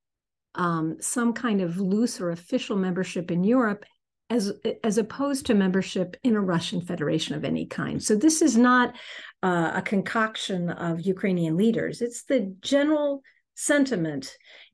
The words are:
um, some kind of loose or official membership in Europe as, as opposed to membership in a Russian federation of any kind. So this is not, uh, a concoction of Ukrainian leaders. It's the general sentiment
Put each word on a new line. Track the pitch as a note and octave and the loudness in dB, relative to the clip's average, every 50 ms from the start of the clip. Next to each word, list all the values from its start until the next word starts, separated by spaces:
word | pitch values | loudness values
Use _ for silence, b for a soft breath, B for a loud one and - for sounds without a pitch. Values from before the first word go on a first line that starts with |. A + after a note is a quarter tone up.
| _ _ _ _ _ _ _ _ _ _ - | _ _ _ _ _ _ _ _ _ _ -6
um, | - F3+ E3+ E3+ D#3+ D#3+ D#3+ D#3+ - | -2 0 0 0 0 -2 -2 -4 -6
some | - - - B3+ A#3 A#3 A3+ | -6 -6 -2 0 0 0 0
kind | - - A#3+ G#3 G3 | 0 0 0 0 0
of | F#3 E3+ E3+ F#3 | 0 -2 -2 -2
loose | G3+ F#3 G3 G#3+ A#3+ A#3+ - - | -2 0 0 2 0 0 -2 -4
or | F#3+ F3 | -4 -4
official | E3+ F3 - - C4 B3 B3 - A3+ | -4 -6 -4 -4 -4 -4 -2 -2 -2
membership | G3 F#3 F#3 F3 F3+ F3+ - - F#3 E3+ F3 | -2 0 0 -2 -2 -4 -4 -4 -6 -4 -2
in | E3+ F3 F3+ | 0 0 2
Europe | G#3 A#3+ C4 A#3+ G#3+ G#3 - - - _ _ _ _ _ _ _ - | 4 4 4 4 2 0 -4 -8 -14 _ _ _ _ _ _ _ -4
as, | A3+ B3 G3 G3+ - - - A3+ - - - | -2 0 0 -2 -4 -4 -4 -6 -4 -2 -2
as | A3+ F#3 A3+ | 0 0 0
opposed | A3 A3+ - - C#4 C#4+ C#4 C4+ - | 0 -2 -2 -4 -2 -2 -2 -2 0
to | - A#3+ | 2 2
membership | G3+ F#3+ F#3+ F#3 F#3+ F#3 - - G3 F3+ F3+ - - - | 4 4 4 2 0 0 -2 -2 -4 -4 -4 -6 -4 0
in | B3+ A3 | 0 2
a | G#3+ | 2
Russian | G3 F#3 F3 E3+ - - A3 F3 | 2 0 0 0 0 -2 -4 -6
federation | E3+ - F3+ E3 D3+ D3+ D#3+ D#3 D#3 - D3 | -6 -6 -4 -4 -2 0 0 0 -2 -2 -4
of | D3+ D#3+ | -4 -2
any | C#3 - D#3 D#3+ | -2 -2 -2 -4
kind. | E3 - - - D3 D3 - - | -6 -6 -6 -6 -4 -4 -4 0
So | - G#3+ | 0 2
this | G#3 B3+ D#4+ D#4 - E4+ | 4 4 4 4 4 4
is | D4 A3 | 4 6
not, | A3+ B3 B3 B3 B3 B3 B3 - B B B B B B B B B - | 6 6 6 6 6 4 2 -2 B B B B B B B B B 0
uh, | F#3 F3+ E3+ E3 D#3+ - | 0 2 2 2 0 0
a | F#3 - | -2 -2
concoction | - G#3+ G3 F#3 - - A#3 A3 A3 A3 - - - G3 F3+ F3 E3+ | -2 0 -2 -2 0 0 0 0 -2 -2 -6 -6 -4 -4 -2 -2 -4
of | - - F3 E3+ E3 E3+ E3 | -4 -4 -4 -4 -2 -2 0
Ukrainian | G3 F#3 F#3+ - G3 F#3 F3 E3+ D#3+ D#3 | -2 -2 0 0 0 0 2 2 2 2
leaders. | F3 G#3 A3+ A3 - D#2+ - - - | 2 4 2 2 2 -2 -4 -4 -4
It's | A#3 A#3 - - - | -6 -6 -6 -6 -4
the | - C#4 B3+ G3+ F#3+ F#3+ - | 0 0 0 0 -2 -6 -10
general | - - C4+ C#4 C#4+ D4+ D#4 D4 D4 C#4+ C#4 C#4 - b b b b b _ | -4 0 2 2 4 4 2 2 2 0 -2 -4 -8 b b b b b _
sentiment | - - - D4 D4 C#4 C4+ A#3+ F3+ D#3+ D#3 D3 C3+ C3+ - - - B B B B B B | -6 -2 2 2 2 2 2 0 0 -2 -2 -4 -6 -8 -10 -14 -18 B B B B B B